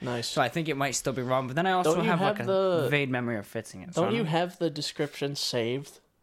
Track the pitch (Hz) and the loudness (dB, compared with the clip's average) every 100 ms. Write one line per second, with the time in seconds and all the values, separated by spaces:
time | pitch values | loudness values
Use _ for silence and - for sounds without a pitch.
0 | 127 120 117 - 123 165 160 139 139 117 | -4 -4 -2 0 0 0 -2 0 -2 -2
1 | - 127 123 131 131 135 185 185 156 175 | -2 -2 0 0 0 0 2 4 4 4
2 | 165 170 196 208 196 190 190 170 131 147 | 4 4 2 2 2 2 4 2 2 2
3 | 139 127 120 113 98 113 - 95 92 175 | 2 0 0 -2 -4 -8 -8 -10 -6 0
4 | 175 226 180 165 180 - 170 151 143 - | 2 2 2 0 0 -2 -4 -2 -6 -4
5 | 147 - 143 139 - 123 113 135 143 - | -4 -4 -4 -2 -2 0 0 -2 -6 -16
6 | _ _ | _ _